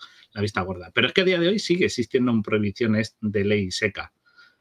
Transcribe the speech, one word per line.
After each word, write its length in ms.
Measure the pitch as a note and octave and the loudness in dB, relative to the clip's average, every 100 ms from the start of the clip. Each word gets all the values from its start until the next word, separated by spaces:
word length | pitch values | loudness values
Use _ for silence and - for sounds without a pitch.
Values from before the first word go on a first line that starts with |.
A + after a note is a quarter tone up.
| - - _ | -20 -20 _
la 80 | G#2 | -4
vista 220 | G#2 G2+ | -2 -2
gorda. 300 | F#2 F#2 E2+ | -4 -8 -4
Pero 140 | - - | -2 0
es 60 | |
que 60 | - | 2
a 60 | F#3 | 2
día 120 | F3 | 2
de 120 | E3+ | 2
hoy 100 | G#3 | 0
sigue 280 | - F3 G#2 | 0 0 2
existiendo 440 | - A#2 C3 B2 | -2 -2 0 2
un 100 | A2+ | 2
prohibiciones 760 | G#2 G#2+ G#2 - A#2 G#2+ A2 - | 0 0 -2 -2 0 0 -2 -6
de 240 | G#2+ G#2 | -4 0
ley 260 | G2+ G#2 F#2 | 2 0 0
seca 440 | - A2 - - _ _ _ - _ | -2 -2 -4 -12 _ _ _ -20 _